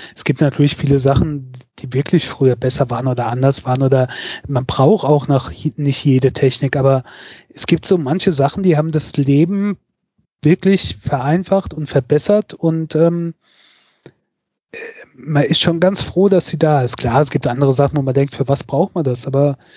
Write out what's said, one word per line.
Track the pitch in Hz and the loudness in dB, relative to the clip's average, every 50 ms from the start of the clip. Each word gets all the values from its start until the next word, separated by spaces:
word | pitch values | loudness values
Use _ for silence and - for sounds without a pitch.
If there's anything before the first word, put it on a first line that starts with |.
| - - - | -20 -18 -16
es | - - | -6 -4
gibt | - 139 - | -4 0 0
natürlich | 160 143 - - 147 147 - | 0 0 2 2 0 0 0
viele | - - 135 139 135 | -2 0 0 0 2
Sachen, | 127 139 139 - - 156 147 143 131 131 127 127 - _ _ - | 2 2 2 2 0 -2 -4 -8 -10 -14 -18 -20 -20 _ _ -16
die | - 127 | -14 -6
wirklich | 123 131 143 - - 160 - - | -4 -4 -2 0 0 0 0 -2
früher | - - 139 131 123 | -2 0 2 2 2
besser | 120 - 127 - - 139 120 | 0 -2 -4 -2 -2 -2 -2
waren | 120 120 127 | -2 -4 -4
oder | 131 127 123 120 | -2 -2 -2 -4
anders | 123 123 127 131 139 135 - - | -4 -2 0 0 0 0 0 -2
waren | 131 127 131 | -4 0 0
oder | 135 131 135 131 127 - - - - - - - - | 2 2 2 2 2 -2 -4 -10 -12 -12 -14 -12 -8
man | - 139 127 131 | -4 -4 -2 -2
braucht | - - - 135 151 220 - - | -2 0 2 4 4 4 2 2
auch | 147 151 143 127 - | 2 2 2 2 2
noch | 139 131 - 90 | 0 0 0 -4
hi-, | 82 - - 156 - | -10 -6 -6 -6 -4
nicht | - 147 143 135 - - | -2 -2 -2 -2 0 2
jede | 147 131 127 127 131 | 2 2 4 2 0
Technik, | 123 - 139 131 131 - 143 127 - | 2 2 0 0 0 0 -2 -2 -2
aber | 143 131 135 135 131 - - - - - - - - _ _ | 0 2 2 2 2 -2 -6 -16 -20 -20 -20 -20 -20 _ _
es | _ - - | _ -12 -2
gibt | - 175 160 - | 0 0 0 2
so | - 196 175 | 0 0 0
manche | 147 127 156 185 - 196 | 2 -2 -2 0 0 0
Sachen, | 160 135 135 139 - 202 | 0 2 0 0 0 0
die | 190 185 160 | 0 2 2
haben | 147 151 165 | 2 0 -2
das | 156 151 - - - | -2 -4 -4 -4 -4
Leben | - 139 135 139 143 165 170 202 196 202 208 196 - _ _ _ _ _ _ _ _ _ _ _ _ | -2 0 2 4 4 2 2 0 -2 -2 -2 -4 -6 _ _ _ _ _ _ _ _ _ _ _ _
wirklich | - 147 175 - - 190 196 185 - - - - | 2 2 2 2 2 2 2 2 0 -6 -10 -10
vereinfacht | - - 151 131 127 143 160 185 180 - 196 196 - - - | -6 -6 -4 -2 0 0 0 -2 0 0 -2 -2 -2 -4 -8
und | 156 151 - | -10 -8 -2
verbessert | - 139 127 - 147 151 - - 208 214 208 - - | -2 -2 0 2 0 0 2 2 2 2 0 -4 -6
und, | - - 165 160 160 160 156 - | -4 -2 -2 -2 -2 -4 -2 0
ähm, | 156 165 170 170 170 170 170 - _ _ _ _ _ _ _ _ _ _ _ _ _ _ - - _ _ _ _ _ _ _ _ _ _ _ | 2 2 2 2 0 -4 -6 -8 _ _ _ _ _ _ _ _ _ _ _ _ _ _ -20 -20 _ _ _ _ _ _ _ _ _ _ _
äh, | - - - - - - - - _ | -18 -18 -18 -18 -18 -20 -20 -20 _
man | 131 - 151 151 143 139 | -14 -8 -2 0 0 2
ist | - - - | 2 0 2
schon | - 180 170 165 | 2 2 2 2
ganz | 175 185 202 - | 2 0 0 -2
froh, | - - - 175 196 202 | -6 -4 0 2 2 4
dass | 196 180 - | 4 2 0
sie | - - 147 | -2 -2 0
da | 165 156 151 139 | 2 2 2 2
ist. | 123 120 - - | 0 -2 -4 -4
Klar, | - 123 117 139 | -2 0 2 2
es | 151 - | 2 0
gibt | - 135 - | -2 -2 -2
andere | 135 123 131 143 135 | -2 0 2 2 2
Sachen, | 131 127 143 135 - | 4 2 2 2 0
wo | 147 | -2
man | 135 135 127 | -2 0 0
denkt, | 143 139 139 - | 0 0 0 -2
für | - 135 | -4 -2
was | - 139 131 | -2 -2 -4
braucht | - - - 139 185 202 - | -4 -4 -2 -2 -2 -2 -2
man | 180 151 | -4 -2
das? | 135 123 123 - | -2 -4 -4 -6
Aber | 139 131 135 143 147 139 - _ _ - | -2 0 2 2 0 0 -4 _ _ -20